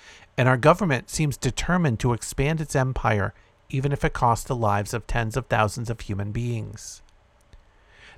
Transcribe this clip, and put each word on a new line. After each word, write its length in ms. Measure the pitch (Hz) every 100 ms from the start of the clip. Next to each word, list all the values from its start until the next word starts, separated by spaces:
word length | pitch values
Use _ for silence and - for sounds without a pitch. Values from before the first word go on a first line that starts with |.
| - - - -
and 120 | 127
our 80 | 127
government 520 | 151 175 185 123 -
seems 280 | - 151 -
determined 640 | 127 - - 180 165 110
to 100 | 123
expand 480 | 113 - - 139 160
its 160 | 151 143
empire 580 | 131 123 117 104 101 - _ _ -
even 240 | 135 143
if 140 | 139 160
it 80 |
costs 320 | - 120 113 -
the 100 | 127
lives 380 | 110 101 101
of 140 | 120 -
tens 280 | 120 110 131
of 120 | -
thousands 420 | 113 107 127 117
of 100 | 110
human 300 | - 98 101
beings. 720 | 113 120 113 104 107 - - - _ _ _ _ - _ _ _ - -